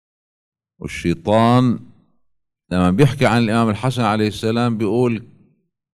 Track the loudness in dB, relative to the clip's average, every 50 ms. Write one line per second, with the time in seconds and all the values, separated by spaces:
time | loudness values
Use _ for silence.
0 | _ _ _ _ _ _ _ _ _ _ _ _ _ _ _ -14 -14 -12 -10 -6
1 | -4 -4 -4 -4 -2 0 2 4 4 4 4 4 2 2 -2 -4 -8 -16 -20 _
2 | _ _ _ _ _ _ _ _ _ _ _ _ _ -4 -2 0 2 2 2 2
3 | 2 2 2 2 0 2 2 2 0 0 0 0 0 0 -2 -2 -4 -4 -2 -2
4 | 0 0 0 0 -2 -2 -4 -4 -4 -4 -2 -2 -2 -2 -2 -2 -4 -2 0 0
5 | 0 0 -2 -4 -8 -14 _ _ _ _ _ _ _ _ _ _ _ _